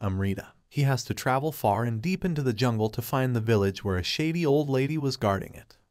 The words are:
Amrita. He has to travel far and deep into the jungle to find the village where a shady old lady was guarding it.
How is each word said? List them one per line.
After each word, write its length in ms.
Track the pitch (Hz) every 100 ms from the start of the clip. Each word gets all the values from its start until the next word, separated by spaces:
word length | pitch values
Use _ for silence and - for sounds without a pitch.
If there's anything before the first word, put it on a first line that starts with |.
Amrita. 460 | 101 95 98 92 - _ _
He 140 | 147
has 240 | 139 127 -
to 80 |
travel 400 | - 135 131 151
far 320 | 147 110 101 120
and 160 | 113
deep 240 | 151 185 185
into 160 | 151
the 100 | 127
jungle 380 | 107 127 113 107
to 120 | 113
find 320 | - 135 131
the 60 | 120
village 420 | 110 110 98 -
where 140 | 101 92
a 80 |
shady 420 | 87 - 160 165 160
old 240 | 143 147
lady 280 | 131 139 156
was 180 | 139 131
guarding 380 | 107 98 -
it. 240 | - - - _